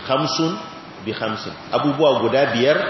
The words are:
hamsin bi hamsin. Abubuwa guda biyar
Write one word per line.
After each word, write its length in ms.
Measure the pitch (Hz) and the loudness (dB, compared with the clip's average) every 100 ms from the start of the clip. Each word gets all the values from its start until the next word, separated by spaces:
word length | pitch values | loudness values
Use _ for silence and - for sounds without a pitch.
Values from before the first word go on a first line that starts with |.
| - | 0
hamsin 500 | 135 151 - 160 208 - - - - 98 | 0 0 0 -2 -2 -10 -16 -16 -12 -8
bi 60 | |
hamsin. 400 | 107 110 104 95 - - | -4 -4 -4 -8 -12 -4
Abubuwa 480 | 123 143 139 151 123 | 0 0 4 4 4
guda 240 | 110 131 139 | 2 2 2
biyar 240 | 117 131 156 | 4 4 4